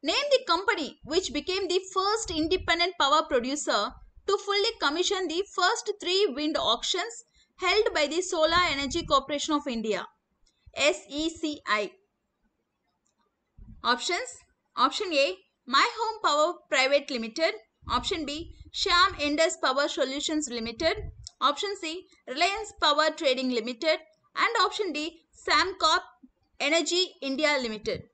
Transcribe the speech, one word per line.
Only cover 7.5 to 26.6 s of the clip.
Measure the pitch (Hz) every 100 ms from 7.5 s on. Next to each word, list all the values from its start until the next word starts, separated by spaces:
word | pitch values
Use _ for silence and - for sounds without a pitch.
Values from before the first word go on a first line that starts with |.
| _
held | 359 403 453
by | 339 294
the | 320
Solar | 359 339 311 339 349
Energy | 277 277 330
Corporation | - 277 269 285 302
of | 294 294
India, | 233 214 190 - _ _ _ _ _ - -
S | 277 370 -
E | 277 320
C | 320 311 294 -
I. | 320 202 - _ _ _ _ _ _ _ _ _ _ _ _ _ _ _ - - -
Options. | 226 247 - 359 494 - _ _ _ -
Option | 262 - 403
A, | 302 285 370 _ _ -
My | 262 415 453
Home | 453 440
Power | 339 294 311 339 _
Private | 285 269 285 277
Limited. | 254 226 226 330 440 _ _ -
Option | 247 - 349
B, | 285 294 339 - -
Shyam | - 403 349 381 -
Indus | 294 302 320 320
Power | 302 262 302
Solutions | 339 262 269 294 311 294
Limited. | 240 226 233 320 427 - - - _
Option | 247 294 403 392
C, | 320 339 - _ -
Reliance | 254 359 403 415 -
Power | 320 294 311 311
Trading | 311 262 254
Limited. | 240 226 240 320 320 - _ _ -
And | 440 453
option | 370 - 403
D, | 294 311 - _ _ -
Samcorp | 302 359 370 320 349 - _ - _ _ _